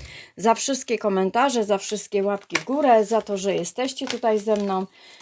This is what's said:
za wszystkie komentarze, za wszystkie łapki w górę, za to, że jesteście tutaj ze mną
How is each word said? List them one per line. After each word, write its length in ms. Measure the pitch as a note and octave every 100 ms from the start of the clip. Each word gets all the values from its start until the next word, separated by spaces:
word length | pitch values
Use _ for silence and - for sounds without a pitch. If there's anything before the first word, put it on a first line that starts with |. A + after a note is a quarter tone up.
| - - - -
za 180 | A3
wszystkie 440 | A3+ - C4 - G#3+
komentarze, 680 | G#3 F#3+ F#3+ A#3 C#4 A#3+
za 140 | G#3 G3
wszystkie 440 | - G#3 - G3+
łapki 340 | G3 G3+ - -
w 80 |
górę, 400 | - C#4+ C#4 A3
za 180 | G#3 A3+
to, 140 | G#3 G3
że 180 | G3
jesteście 520 | E3+ E3+ - C4 - C4+
tutaj 320 | A#3 A3+ G#3+
ze 180 | G#3+ G#3
mną 300 | G3+ F#3+ F#3+ - - -